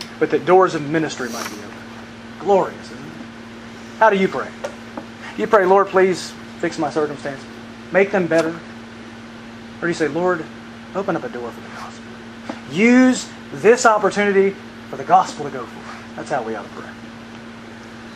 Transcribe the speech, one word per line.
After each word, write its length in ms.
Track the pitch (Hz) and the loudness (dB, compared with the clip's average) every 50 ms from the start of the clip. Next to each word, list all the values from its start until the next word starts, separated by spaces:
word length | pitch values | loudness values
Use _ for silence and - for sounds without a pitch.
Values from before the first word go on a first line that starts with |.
| - - - - | -6 -8 -4 0
but 100 | 160 147 | 0 2
that 160 | 160 139 135 | 2 2 4
doors 300 | 165 185 185 185 170 151 | 6 6 8 6 6 2
of 60 | 156 | -2
ministry 480 | 147 139 160 160 156 131 - - 127 117 | -2 0 0 0 0 -2 -4 -6 -8 -8
might 200 | 113 113 - - | -6 -6 -8 -8
be 80 | - | -10
open." 200 | - - - - - - - - - - - - - - - - - | -10 -12 -12 -14 -14 -14 -14 -16 -16 -16 -16 -16 -16 -16 -16 -14 -4
Glorious, 460 | 156 190 202 185 151 - - - - | 2 4 4 6 4 2 -4 -10 -12
isn't 120 | - - | -14 -14
it? 1000 | - - - - - - - - - - - - - - - - - - - - - | -14 -14 -14 -14 -14 -14 -16 -16 -16 -16 -16 -16 -16 -16 -16 -16 -16 -16 -6 2 4
How 100 | 220 220 | 6 6
do 60 | 202 | 6
you 100 | 190 190 | 6 4
pray? 200 | - - 127 113 - - - - - - - - - - - - - - - - - - | 2 2 0 -4 -6 -8 -12 -12 -12 -12 -12 -14 -14 -12 -12 -12 -14 -14 -14 -14 -10 -6
You 100 | - 214 | -4 0
pray, 180 | 220 226 208 185 | 6 6 6 8
"Lord, 220 | 185 190 196 190 | 8 8 8 6
please 460 | 190 185 190 185 190 175 - - - - - - - - - | 6 6 6 6 6 4 0 -4 -10 -12 -14 -16 -16 -10 -4
fix 180 | 180 165 - | -4 -4 -2
my 120 | 165 156 139 | -2 -2 -2
circumstance. 500 | - 160 151 147 143 135 - 143 135 127 - - - - - - - - - - | 0 0 0 0 -2 -6 -8 -8 -8 -8 -12 -14 -16 -16 -16 -16 -16 -16 -6 0
Make 200 | - 185 202 196 | 4 4 4 4
them 160 | 220 190 175 | 4 0 2
better." 220 | 151 160 165 160 160 | 4 2 2 2 2
Or 1300 | 170 170 - - - - - - - - - - - - - - - - - - - - - - - - | -2 -6 -10 -14 -16 -16 -16 -16 -16 -16 -16 -16 -16 -16 -16 -16 -16 -16 -16 -16 -16 -16 -16 -16 -10 -4
do 60 | 165 | -2
you 60 | 170 170 | -2 0
say, 140 | - 160 | 0 0
"Lord, 360 | 143 139 165 180 185 180 160 151 - - - - - - - - - - | 0 2 2 2 2 2 2 -2 -8 -12 -16 -16 -16 -16 -16 -14 -8 -6
open 200 | 185 196 196 170 | -4 -2 0 -2
up 80 | 143 127 | -2 -2
a 60 | 120 | -6
door 200 | 117 120 120 113 | -8 -8 -8 -8
for 100 | 117 - | -10 -12
the 140 | - - - | -14 -14 -14
gospel. 280 | - - - - - - - - - - - - - - - - - - - | -12 -12 -14 -14 -14 -16 -16 -16 -16 -16 -16 -16 -14 -10 -10 -10 -10 -10 -4
Use 560 | 135 175 220 240 247 254 254 254 254 - - - - - - - - | 2 6 6 8 10 10 8 8 6 2 -2 -10 -12 -16 -14 -12 -4
this 320 | 139 151 208 240 240 - | 4 6 6 6 8 8
opportunity 720 | 233 214 208 196 185 - 202 208 202 196 196 196 196 196 - - - - - - - | 6 6 6 4 2 2 2 2 4 6 6 6 4 2 -2 -10 -16 -16 -16 -14 -12
for 60 | - | -10
the 80 | 135 135 | -6 2
gospel 420 | - 175 185 - - - - 147 | 6 6 6 6 4 -2 -6 -6
to 60 | 139 | -6
go 80 | 131 127 | -6 -6
forth"? 560 | 117 113 - - - - - - - - - | -8 -8 -12 -14 -14 -14 -14 -14 -14 -14 -12
That's 160 | 156 - - | -10 -6 -2
how 100 | 151 131 | -2 -2
we 140 | 117 113 110 | -2 -2 -6
ought 80 | 101 98 | -6 -8
to 180 | - - 117 | -10 -12 -14
pray. 80 | 117 - - - - - - - - - - - - - - - - - - - - - - - - - - | -14 -14 -14 -14 -16 -16 -16 -16 -16 -16 -16 -16 -16 -16 -16 -16 -16 -16 -16 -16 -16 -16 -16 -16 -16 -16 -16